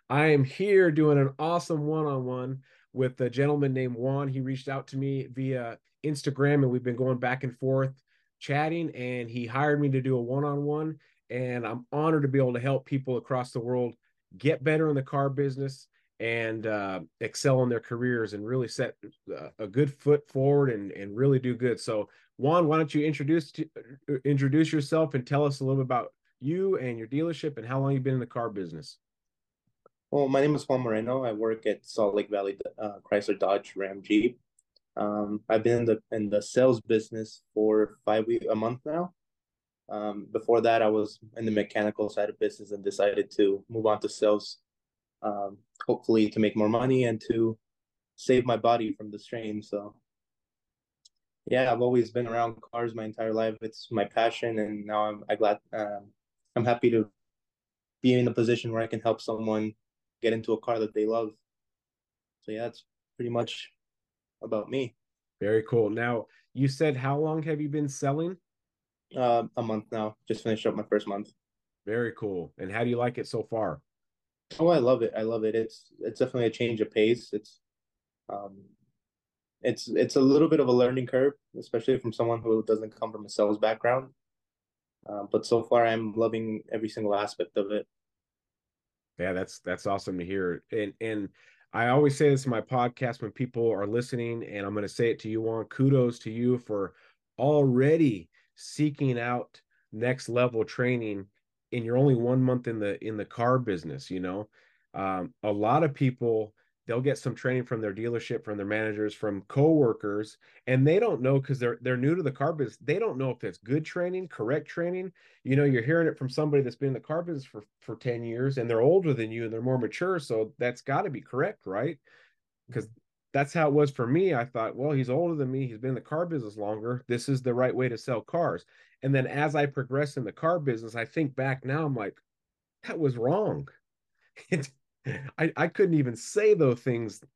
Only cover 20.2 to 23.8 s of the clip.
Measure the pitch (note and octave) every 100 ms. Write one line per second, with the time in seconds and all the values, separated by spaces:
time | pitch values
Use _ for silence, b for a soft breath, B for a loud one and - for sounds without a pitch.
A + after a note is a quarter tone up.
20.2 | - C3+ C3+ C#3+ C#3 A2 G2+ - G2+ G#2
21.2 | C#3 C3 B2+ A#2+ B2+ A2 - G#2+ G2+ b
22.2 | b - C3 F3 D#3 D#3 D3+ D3+ D3+ D3
23.2 | C#3+ E3 - - - -